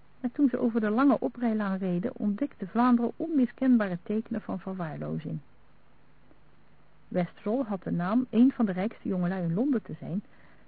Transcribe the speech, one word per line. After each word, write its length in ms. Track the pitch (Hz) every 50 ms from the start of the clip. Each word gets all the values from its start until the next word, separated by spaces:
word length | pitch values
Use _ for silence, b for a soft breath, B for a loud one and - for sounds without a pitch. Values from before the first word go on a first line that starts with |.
| - - - -
Maar 120 | - 240
toen 180 | - - 294 247
ze 100 | - -
over 220 | - 233 220 240
de 80 | 214 208
lange 300 | 214 233 277 285 240 -
oprijlaan 580 | - 269 - 247 240 233 220 214 208 196 190 185
reden, 380 | 196 185 180 175 180 - -
ontdekte 520 | - - 208 202 208 285 285 - - 202 175
Vlaanderen 440 | - 220 240 254 247 233 240 - -
onmiskenbare 840 | - 311 330 330 277 247 233 - - 262 262 247 226 208 190 180 175 -
tekenen 380 | - 208 220 220 - 226 214
van 180 | - - 196 185
verwaarlozing. 800 | - 190 190 190 170 156 147 147 151 151 160 160 151 165 160 151 - - - - - - - - - - - - - - - - - - - - - - - - - - - - - - - - - -
Westerol 580 | - 180 175 - - - - 208 220 269 262
had 180 | 202 202 180 -
de 80 | 170
naam 340 | 175 170 175 185 214 254 254 -
een 220 | - 220 247 269
van 140 | - - 233
de 60 | 196
rijkste 360 | 175 180 190 233 - - - 208
jongelui 360 | 190 180 175 175 190 190 175
in 100 | 165 165
Londen 280 | 185 262 302 262 214
te 140 | - - 156 -
zijn, 240 | 147 143 160 208 - b b b b b b b b